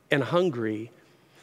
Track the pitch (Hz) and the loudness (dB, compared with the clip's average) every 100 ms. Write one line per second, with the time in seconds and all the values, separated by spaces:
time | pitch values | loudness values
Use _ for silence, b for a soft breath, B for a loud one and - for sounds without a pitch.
0 | _ 143 120 170 185 123 110 107 117 - | _ 0 2 2 2 0 -2 -4 -8 -16
1 | b b b b | b b b b